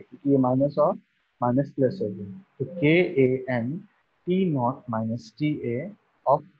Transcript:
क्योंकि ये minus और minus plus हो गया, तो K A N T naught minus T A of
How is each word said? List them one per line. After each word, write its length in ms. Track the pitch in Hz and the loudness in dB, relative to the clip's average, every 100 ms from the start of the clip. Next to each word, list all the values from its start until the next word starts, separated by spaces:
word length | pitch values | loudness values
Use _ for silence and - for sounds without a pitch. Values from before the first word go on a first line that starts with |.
क्योंकि 280 | - 123 143 | -10 -6 2
ये 60 | 139 | 4
minus 400 | 127 131 143 143 | 4 2 0 2
और 160 | 156 202 - _ _ _ | 0 0 -10 _ _ _
minus 300 | 123 127 147 - | 0 0 -2 0
plus 220 | 127 98 | 0 0
हो 60 | 107 | -6
गया, 180 | 101 98 - - - | -6 -12 -14 -20 -10
तो 60 | 127 - | -8 0
K 140 | 147 170 180 135 | 2 4 2 2
A 20 | 127 127 131 123 | 2 2 -2 -4
N 180 | 117 175 - _ _ _ - | -4 -6 -12 _ _ _ -2
T 120 | 185 185 | 0 0
naught 340 | 143 120 135 - | 0 0 -2 -6
minus 320 | 113 113 120 - - | -4 -4 -6 -10 -4
T 100 | 151 139 120 | -4 -2 -4
A 20 | 120 185 - _ _ 123 | -6 -6 -14 _ _ 0
of 200 | 147 - _ | 0 -2 _